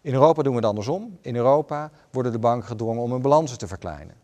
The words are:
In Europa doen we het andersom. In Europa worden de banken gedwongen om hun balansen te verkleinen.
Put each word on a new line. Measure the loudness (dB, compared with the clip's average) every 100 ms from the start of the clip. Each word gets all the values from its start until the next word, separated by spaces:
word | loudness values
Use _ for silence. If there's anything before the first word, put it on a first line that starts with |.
In | -2
Europa | 6 6 6
doen | 2
we | 2
het | 0
andersom. | -2 -4 -6 -8 -14
In | -8 0
Europa | 2 2 0 -8 -10 _ _
worden | -4 -4
de | 0
banken | 0 0 -4
gedwongen | -6 -4 -4
om | -4
hun | -2
balansen | 4 4 2 -8
te | -10
verkleinen. | -10 -12 -12 -16 -20